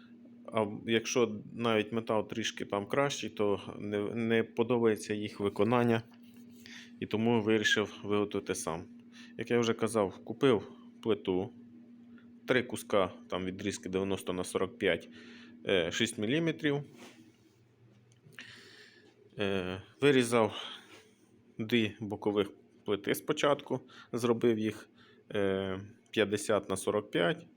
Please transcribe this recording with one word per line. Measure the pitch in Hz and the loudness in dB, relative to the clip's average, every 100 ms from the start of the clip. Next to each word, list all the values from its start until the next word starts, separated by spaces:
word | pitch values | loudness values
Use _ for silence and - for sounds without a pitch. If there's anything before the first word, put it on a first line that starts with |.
| - - - - - | -20 -20 -20 -20 -4
А | 113 104 107 113 | -2 -2 -4 0
якщо | 113 - 131 113 107 95 | 2 2 2 2 0 -10
навіть | 95 117 110 104 | -2 2 2 2
метал | 117 113 110 104 | -2 0 -2 0
трішки | 113 107 - - | -4 -6 -6 -4
там | 101 101 | -2 0
кращий, | 135 139 - 107 | 0 0 -2 -8
то | - 104 98 - - | -2 0 0 -4 -10
не, | 104 104 | -4 -4
не | 104 117 113 113 | -2 -2 2 2
подобається | 113 - 113 120 117 107 - | 2 -2 0 2 2 2 -2
їх | 104 107 - | -4 -6 -2
виконання. | 101 - 117 123 120 113 - - - - - - - - - - | -2 2 2 4 4 2 0 -16 -20 -20 -20 -20 -20 -18 -20 -12
І | - | -4
тому | 107 113 117 | 0 2 4
вирішив | 104 110 104 110 101 - | 4 2 4 2 0 -4
виготовити | 101 104 101 101 - 90 | -2 0 0 -2 -4 -4
сам. | 85 82 - - - - - - | -4 -6 -8 -18 -20 -20 -18 -12
Як | 117 | 0
я | 120 | 2
вже | 117 | 2
казав, | 113 110 110 95 - | 0 0 2 0 -2
купив | - 117 139 104 - - - - | -12 0 4 4 0 -14 -20 -8
плиту, | 113 104 - 92 92 - - - - - - - - - - | -2 0 0 0 -2 -8 -20 -20 -20 -20 -20 -20 -20 -14 0
три | 127 | 0
куска, | - 107 - 104 90 - - | 0 -6 0 2 2 -2 -8
там | 92 92 | -4 -4
відрізки | 95 98 - 92 | -4 -6 -6 -4
дев'яносто | 92 98 92 - | -2 0 -2 -4
на | 90 | -6
сорок | 90 92 92 80 | -4 -2 -2 0
п'ять, | 98 82 - - - - - - - | 2 2 -2 -18 -20 -20 -20 -10 0
е, | 95 82 | 2 2
шість | - 113 - | 0 -2 -2
міліметрів. | 104 151 165 156 151 143 143 - - - - _ _ _ _ _ - _ _ _ - - - - - - - - - _ - - | -2 0 0 -2 -2 -2 -4 -16 -20 -20 -20 _ _ _ _ _ -20 _ _ _ -20 -20 -20 -20 -20 -20 -20 -20 -20 _ -20 -6
Е, | 98 98 90 95 - _ | -4 -2 -4 -8 -12 _
вирізав | 139 131 117 120 107 - - - - - - _ _ _ _ - | 4 6 4 4 4 0 -10 -14 -18 -20 -20 _ _ _ _ -10
дві | 110 120 107 - | 0 2 2 -2
бокових | 107 104 107 101 98 - _ _ - | -8 -2 0 2 0 -4 _ _ -2
плити | 101 - - | -2 0 -2
спочатку, | - 151 147 143 - 127 - - - | -2 0 2 2 -2 -6 -6 -20 -10
зробив | 120 120 113 120 110 | -2 0 2 2 2
їх, | 107 - - _ - - _ | -2 -6 -14 _ -20 -20 _
е, | 104 98 95 95 95 101 - _ | -2 0 0 -2 -6 -10 -18 _
п'ятдесят | - 98 101 - 101 - | 0 2 0 0 0 0
на | 92 | -4
сорок | - 104 - | -2 -2 -2
п'ять. | 156 170 165 - | 0 0 -2 -10